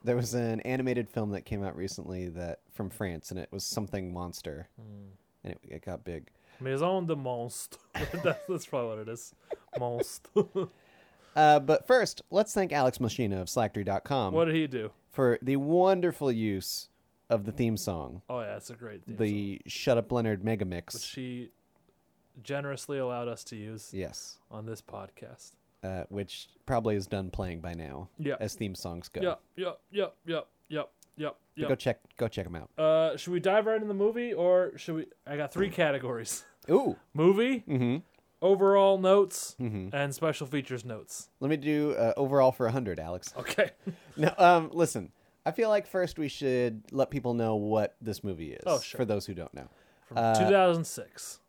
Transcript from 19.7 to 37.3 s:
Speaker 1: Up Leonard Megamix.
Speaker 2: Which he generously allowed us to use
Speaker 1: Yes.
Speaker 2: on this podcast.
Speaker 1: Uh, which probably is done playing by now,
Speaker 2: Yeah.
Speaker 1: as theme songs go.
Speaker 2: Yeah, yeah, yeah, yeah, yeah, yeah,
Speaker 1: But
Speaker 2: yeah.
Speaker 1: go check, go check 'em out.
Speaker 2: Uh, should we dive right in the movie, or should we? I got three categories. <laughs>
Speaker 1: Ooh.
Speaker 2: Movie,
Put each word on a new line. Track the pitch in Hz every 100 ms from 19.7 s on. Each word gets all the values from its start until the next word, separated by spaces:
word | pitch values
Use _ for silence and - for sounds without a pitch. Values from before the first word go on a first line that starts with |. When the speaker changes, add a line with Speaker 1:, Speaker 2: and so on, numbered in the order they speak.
| - - 117
Speaker 1:
Up | 107
Leonard | 123 113 101
Megamix. | 107 107 95 87 -
Speaker 2:
Which | 110 -
he | - 127 123 120 _ _ _ _ _ _ _ _ -
generously | 113 143 139 135 - 139
allowed | 127 120 120
us | 113
to | - 113
use | 107 107 -
Speaker 1:
Yes. | 95 87 - - - _
Speaker 2:
on | 110 110
this | 110
podcast. | - 101 101 - - 123 - _ _ _
Speaker 1:
Uh, | 95 92 -
which | 101 95 - - _ -
probably | 123 110 104
is | 92
done | 101 92
playing | - 92 85
by | 85
now, | 85 76 69 92 -
Speaker 2:
Yeah. | 143 -
Speaker 1:
as | 107 -
theme | 104
songs | 90 90 85 -
go. | -
Speaker 2:
Yeah, | 180 156 _
yeah, | - 180 - _
yeah, | 202 185 _ 165
yeah, | 160 - _ _
yeah, | 151 135 _ _ -
yeah, | 151
Speaker 1:
But | - _
Speaker 2:
yeah. | - 147
Speaker 1:
go | 131
check, | 127 113 _ -
go | 117
check | - 85
'em | 85
out. | - -
Speaker 2:
Uh, | 156 160 160 139
should | 175
we | 175
dive | 185 208 214
right | 220
in | 214
the |
movie, | 196 208 233 240
or | 170 180 180 185 -
should | - 160
we? | - _
I | - 147
got | 143
three | - 196
categories. | 175 160 139 123 120 107 - - _
<laughs> | -
Speaker 1:
Ooh. | 190 247 - _
Speaker 2:
Movie, | 147 170